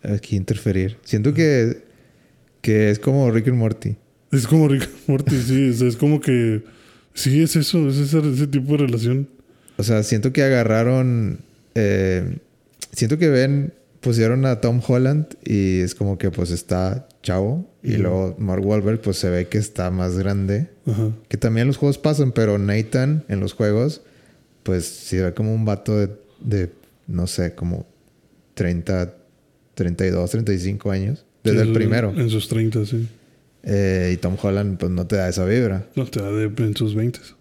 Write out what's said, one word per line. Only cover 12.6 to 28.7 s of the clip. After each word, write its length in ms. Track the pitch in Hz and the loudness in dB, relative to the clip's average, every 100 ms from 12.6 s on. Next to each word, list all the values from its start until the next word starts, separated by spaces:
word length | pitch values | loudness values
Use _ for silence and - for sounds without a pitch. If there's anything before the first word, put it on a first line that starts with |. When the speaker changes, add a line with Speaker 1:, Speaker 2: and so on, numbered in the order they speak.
| _ _ - | _ _ -16
Speaker 1:
siento 260 | - 113 156 | -2 0 2
que 120 | 165 | 4
ven, 440 | 135 135 143 143 - _ _ | 4 2 0 -2 -8 _ _
pusieron 440 | - 113 113 127 135 | 0 2 2 2 2
a 160 | 120 | 0
Tom 200 | 120 123 - | 0 0 2
Holland 400 | 127 131 147 156 - | 2 2 0 -2 -8
y 360 | - 107 95 92 | -2 2 2 2
es 140 | 90 - | 0 -2
como 220 | 101 95 | -4 0
que, 140 | 101 | -2
pues, 200 | 85 87 | -2 -2
está 560 | 87 - 90 92 98 - _ | -4 -2 -2 0 -4 -8 _
chavo. 460 | - 92 101 147 185 _ | -4 -2 0 -2 -6 _
Y 100 | 120 | -4
Speaker 2:
Ujú. 80 | 107 | 0
Speaker 1:
luego 340 | 92 92 95 80 | 0 0 -2 -4
Mark 260 | 101 92 98 | -2 0 0
Wahlberg, 360 | 107 101 110 | 0 0 -2
pues, 160 | 104 92 | -2 -2
se 120 | 95 | 0
ve 180 | 90 90 | -2 -2
que 100 | 110 | -2
está 320 | 104 - 90 | -4 -4 -4
más 260 | 92 90 90 | -2 -2 -2
grande. 500 | 98 101 95 101 160 - - | -2 -2 0 -2 -4 -6 -4
Speaker 2:
Ajá. 260 | 107 110 110 - | -2 -2 -4 -8
Speaker 1:
Que 80 | - | -2
también 300 | 117 113 123 | 0 2 0
los 100 | 135 | 2
juegos 200 | 143 139 | 0 0
pasan, 340 | 156 151 135 | 0 0 0
pero 260 | 120 113 101 | 2 2 2
Nathan 680 | 101 104 110 127 131 156 147 | 2 0 0 0 0 -2 -2
en 100 | 101 | -4
los 140 | 98 | -4
juegos, 480 | - 107 104 131 151 - _ _ _ _ _ | -2 0 2 0 -4 -16 _ _ _ _ _
pues, 220 | - 92 82 | -4 -4 -4
se 360 | - - 92 | -10 -6 -2
ve 120 | 90 | -2
como 200 | 85 107 | -2 -2
un 100 | 113 110 | 0 -2
vato 320 | 101 - 107 | -2 -2 0
de, 120 | 101 104 _ _ | 0 -4 _ _
de, 300 | - 104 87 - _ _ - | -4 -2 -4 -8 _ _ -8
no 200 | 85 90 | -4 -4
sé, 260 | - 87 | -2 -4
como 320 | - 87 87 - _ _ _ _ _ _ | -4 -6 -6 -10 _ _ _ _ _ _
treinta, 600 | - 90 | -4 -2